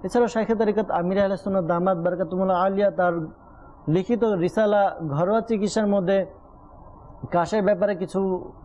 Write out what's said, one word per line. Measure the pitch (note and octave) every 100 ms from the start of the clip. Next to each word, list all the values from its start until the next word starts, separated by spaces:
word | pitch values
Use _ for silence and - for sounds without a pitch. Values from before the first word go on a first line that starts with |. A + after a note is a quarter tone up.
এছাড়াও | F#3 A#3+ A#3
শাইখে | A3+ G#3+ A3
তরিকত | G#3+ G#3 G3
আমির | E3+ F3 F#3+
আহলে | G3 F#3+
সুন্নাত | G3+ F#3+
দামাত | E3 E3+ F#3 F3+
বারকাতুহুল | F3 F3 E3+ F3+ F#3+
আলিয়া | F3+ F#3+ G3 G3+
তার | F#3+ F3+ E3+ D#3+ - - - - - -
লিখিত | E3 F#3 A#3+
রিসালা | A3 G3 F3 A3 G#3+ G#3 G3 F3+ E3
ঘরোয়া | C#3 F3+ A3
চিকিৎসার | A3 A3 G3+ G#3+ G#3
মধ্যে | G3+ F3+ G3 F3+ - - - - - - - - - -
কাশের | F3 D#3+ G#3+
ব্যাপারে | G3 G3 G3+ F#3
কিছু | F#3 F#3+ F#3+ F#3 - -